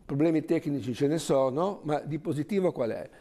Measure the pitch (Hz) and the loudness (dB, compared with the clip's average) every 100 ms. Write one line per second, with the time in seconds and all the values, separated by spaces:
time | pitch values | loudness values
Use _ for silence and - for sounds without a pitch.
0 | - 139 165 160 156 165 156 143 110 113 | -6 0 2 2 2 0 0 -4 -4 0
1 | 143 160 - 139 131 131 190 196 151 147 | 2 0 2 2 4 2 -2 -2 -2 -2
2 | 143 151 170 143 147 196 180 - 117 98 | -2 -6 -4 -4 -2 0 0 0 -2 -4
3 | - - | -10 -16